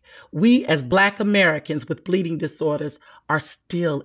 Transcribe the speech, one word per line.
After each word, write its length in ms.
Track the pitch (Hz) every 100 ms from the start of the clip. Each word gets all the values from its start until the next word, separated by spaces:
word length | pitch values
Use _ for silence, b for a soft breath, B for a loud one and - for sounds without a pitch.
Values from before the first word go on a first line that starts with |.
| B B B
we 340 | 156 220 254 -
as 160 | 156
Black 380 | 123 185 202 202
Americans 680 | 208 202 180 151 - 151 -
with 160 | 156 -
bleeding 320 | 185 170 160
disorders 600 | 156 - 160 147 147 - b b -
are 140 | 151
still 600 | - - - 175 170 143